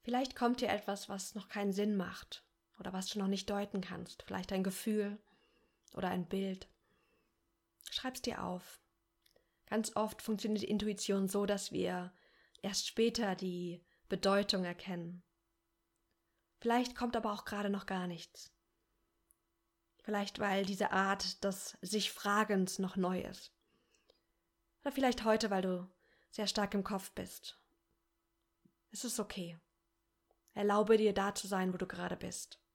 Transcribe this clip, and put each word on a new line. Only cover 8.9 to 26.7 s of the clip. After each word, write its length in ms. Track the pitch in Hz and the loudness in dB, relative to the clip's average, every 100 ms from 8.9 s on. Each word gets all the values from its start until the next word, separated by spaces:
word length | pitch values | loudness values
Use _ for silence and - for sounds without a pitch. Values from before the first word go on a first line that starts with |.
| _ _ _ _ _ _ _ - | _ _ _ _ _ _ _ -2
Ganz 300 | 220 220 - | 0 2 0
oft 260 | 214 - | 0 -2
funktioniert 400 | - 208 220 214 | -4 -2 0 0
die 80 | - | 2
Intuition 560 | 208 208 202 - 196 190 | 0 0 -2 2 2 4
so, 180 | 202 | 2
dass 280 | 202 196 - | 2 0 0
wir 420 | 185 180 180 180 _ _ _ _ - | 0 0 -2 -6 _ _ _ _ -8
erst 240 | - 196 - | -4 -2 -2
später 480 | - 226 233 208 | 2 2 2 -2
die 500 | 185 185 175 175 175 _ _ _ | 0 -2 -4 -6 -8 _ _ _
Bedeutung 540 | 190 196 196 202 190 | 2 4 4 4 0
erkennen. 640 | 180 175 - 175 170 180 _ _ _ _ _ _ _ _ _ _ _ _ _ _ | 0 -4 -6 -6 -6 -12 _ _ _ _ _ _ _ _ _ _ _ _ _ _
Vielleicht 340 | 233 240 247 | 2 4 2
kommt 220 | - 240 240 | -2 -2 0
aber 160 | 214 | -2
auch 120 | 208 | -4
gerade 240 | - 208 208 | -4 -2 0
noch 180 | 196 - | 0 -2
gar 200 | 190 180 | -4 -2
nichts. 480 | 170 - - - _ _ _ _ _ _ _ _ _ _ _ _ _ _ _ | -6 -12 -18 -20 _ _ _ _ _ _ _ _ _ _ _ _ _ _ _
Vielleicht, 340 | - 208 202 - | -4 -2 -2 -2
weil 260 | 208 196 | 0 2
diese 280 | 196 190 214 | 0 0 2
Art 500 | 190 196 196 - - | 2 2 0 -2 -2
des 360 | 202 190 - - | -2 -2 -8 -10
sich 300 | 185 208 190 | -2 0 0
Fragens 680 | - 202 208 214 196 185 - | -2 2 2 4 4 2 0
noch 160 | 185 | -2
neu 280 | 196 180 180 | 0 0 0
ist. 300 | - - - _ _ _ _ _ _ - _ _ _ _ _ _ | -4 -10 -18 _ _ _ _ _ _ -20 _ _ _ _ _ _
Oder 80 | 285 | -4
vielleicht 320 | 269 262 247 | 4 4 4
heute, 260 | 220 220 226 | 6 6 6
weil 120 | 190 | 2
du 300 | 185 180 180 _ _ _ _ | 2 0 -4 _ _ _ _
sehr 160 | - 202 | -4 0
stark 280 | - 202 | 2 2